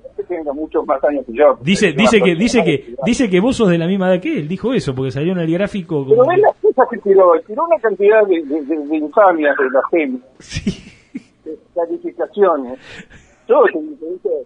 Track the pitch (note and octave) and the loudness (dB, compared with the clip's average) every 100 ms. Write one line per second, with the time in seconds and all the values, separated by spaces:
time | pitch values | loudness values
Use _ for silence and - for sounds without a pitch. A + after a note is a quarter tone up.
0 | - - G4+ F4 D3 C#3 D#3 D#3+ - C#3 | -8 -14 -10 -8 -8 -8 -6 -4 -4 -2
1 | D3+ C#3+ B2 A2+ D3 B2 C3+ G3 G3 D3+ | -2 -4 -6 2 2 2 -2 0 0 2
2 | A3 A3 F3+ E3 A#3 A#3+ F3 C#3+ - A#2+ | 4 4 2 2 0 0 0 -2 -4 -6
3 | - B3 A#3 F3+ A#3 A#3+ G#3 E3+ E3 G3 | -4 0 0 2 0 2 2 2 0 -2
4 | F#3 F3+ D#4 C#4+ D3 F#3+ A3 A#3+ C#3+ B2+ | 0 0 -2 -6 -6 -6 -2 -2 -2 -4
5 | C3 C3+ E3 F3+ E3 E3+ G3+ G#3 E3 D#3 | -4 -4 -4 -2 -2 -2 -2 -6 -6 -4
6 | C#3+ - C4+ F4+ - - G#4+ - B3 A3 | 2 2 4 4 2 2 0 2 0 0
7 | G#3 F#3+ F#3 E3 F#3 G#3+ E4 D#4+ A3 F#3+ | 2 6 6 4 0 -6 -2 0 0 2
8 | G3+ A3 G3+ E3+ C#3+ D#3 C3+ D#3+ C#3+ D#3 | 4 4 4 0 -2 -6 -4 -6 -4 -4
9 | D3+ A3 G3 E3 D3 C#3 C3 C3 - F3 | -2 2 4 4 0 0 0 0 0 0
10 | C#3+ B2+ - _ - - - - - - | -2 -6 -12 _ -14 -8 -6 -8 -10 -20
11 | _ - _ _ - A3 _ F3 E3+ E3+ | _ -18 _ _ -16 -16 _ -6 -6 -6
12 | F3 - - G3+ F#3+ D3+ B2 C3 - - | -8 -8 -6 0 2 2 -4 -12 -16 -20
13 | - - _ _ - G4 A4+ E4 D#4 D4+ | -20 -20 _ _ 0 4 4 2 -8 -12
14 | D#4+ F4+ G4+ - | -12 -8 -6 -6